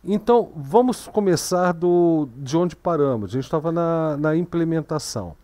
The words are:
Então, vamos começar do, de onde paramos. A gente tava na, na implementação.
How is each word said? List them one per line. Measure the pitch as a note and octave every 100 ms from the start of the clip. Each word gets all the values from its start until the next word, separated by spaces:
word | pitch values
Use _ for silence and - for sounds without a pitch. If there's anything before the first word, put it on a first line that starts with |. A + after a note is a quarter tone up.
Então, | F3 G#3 G#3+ A#3+ F3+ D#3+
vamos | C3+ F#3+ B3+ A3+ -
começar | - G3+ E3 - F3+ F3+
do, | E3+ F3 F3 E3+ E3 C#3+ A#2
de | C3+ D#3+
onde | F3
paramos. | - - E3 C#3+ A#2+ G2
A |
gente | A#2+ C3+
tava | E3 D#3+
na, | E3+ E3+ E3 D#3+ C#3+
na | D3+
implementação. | D#3+ F3 E3+ E3 E3 D3+ D3+ - A#2 F2+ D#2